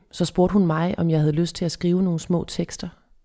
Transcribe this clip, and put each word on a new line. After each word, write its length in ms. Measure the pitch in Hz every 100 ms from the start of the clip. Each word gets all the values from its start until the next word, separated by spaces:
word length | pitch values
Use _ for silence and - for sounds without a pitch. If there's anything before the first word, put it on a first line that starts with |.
| _
så 140 | -
spurgte 280 | 170 - 180
hun 140 | 202 175
mig, 280 | 156 175 -
om 120 | 170
jeg 100 | 160
havde 120 | 151
lyst 240 | 151 170 -
til 80 |
at 80 | 170
skrive 300 | - 175 180
nogle 180 | 185 165
små 240 | - 175 -
tekster, 400 | - 175 - 175 - _ _